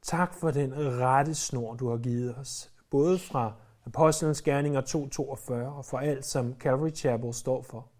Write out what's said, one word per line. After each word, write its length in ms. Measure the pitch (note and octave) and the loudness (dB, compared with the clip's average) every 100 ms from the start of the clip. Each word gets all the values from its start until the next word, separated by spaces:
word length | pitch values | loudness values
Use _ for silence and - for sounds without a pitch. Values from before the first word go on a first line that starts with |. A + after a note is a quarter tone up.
Tak 320 | - E3 F3+ | -2 0 0
for 160 | - D#3+ | 0 0
den 240 | C#3+ C#3 C3 | 0 -2 -2
rette 580 | D3 B2 B2+ C3+ C#3+ | -2 2 4 6 4
snor, 400 | D#3 - C3 A#2 | 0 -2 -4 -4
du 140 | A#2+ B2 | -4 -2
har 100 | A#2 | -2
givet 380 | B2 A#2+ B2 A#2+ | 0 -2 -2 -6
os, 360 | C3+ - - - _ | -10 -12 -14 -20 _
både 280 | C#3 D#3 F#3 | 2 4 2
fra 420 | - C#3 A2+ G#2+ - _ | 0 -2 -2 -4 -20 _
Apostlenes 580 | - B2+ D#3 D3+ D#3 D3+ | -10 4 6 6 2 0
Gerninger 380 | - C#3 D3 C#3 | 2 2 2 0
to 280 | C3+ D#3+ C#3 | 0 -2 -4
toogfyrre 640 | - C3+ C3+ - B2 B2 | -4 -4 -6 -6 -4 -4
og 120 | C#3+ | -8
for 140 | C3 B2+ | -6 -2
alt, 260 | C#3+ C#3 | 0 -2
som 360 | C3+ D3 B2 B2+ | -2 -2 -2 -2
Calvary 300 | D3 C3 D#3+ | 0 2 2
Chapel 440 | D#3 C#3 A#2 A#2 | 0 0 0 -2
står 280 | A#2 - B2+ | -6 -2 -4
for. 260 | A#2+ D3 C3 _ | -4 -14 -16 _